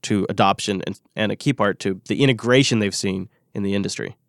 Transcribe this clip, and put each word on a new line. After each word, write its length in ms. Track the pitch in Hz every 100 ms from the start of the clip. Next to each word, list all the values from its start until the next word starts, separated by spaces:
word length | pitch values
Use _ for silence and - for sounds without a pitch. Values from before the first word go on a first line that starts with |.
to 240 | - 104 -
adoption 540 | 92 98 98 - 98 -
and, 140 | - _ -
and 160 | 104
a 40 | 101
key 160 | 147
part 280 | 127 101 -
to 200 | 101 92 -
the 140 | 107
integration 560 | 135 113 117 131 139 113
they've 160 | 101
seen 340 | - 101 95 92 _ _ 107
in 80 |
the 100 | 98
industry. 440 | 101 - - 50 -